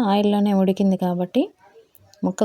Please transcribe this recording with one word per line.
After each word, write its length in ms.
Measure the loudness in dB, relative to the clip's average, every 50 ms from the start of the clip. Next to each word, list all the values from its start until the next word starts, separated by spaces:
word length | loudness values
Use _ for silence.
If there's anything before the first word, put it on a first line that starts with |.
| 0 0
ఆయిల్లోనే 400 | 0 2 2 0 0 0 0 0 2 2
ఉడికింది 360 | 2 0 0 0 0 0 0 0
కాబట్టి 400 | -2 -2 -2 -4 -4 -2 -2 -2 -2 -2 -6 _ _ -20 -20 -20 -20 _ _ _ _ _ -10 _ -6
ముక్క 200 | -4 -2 -2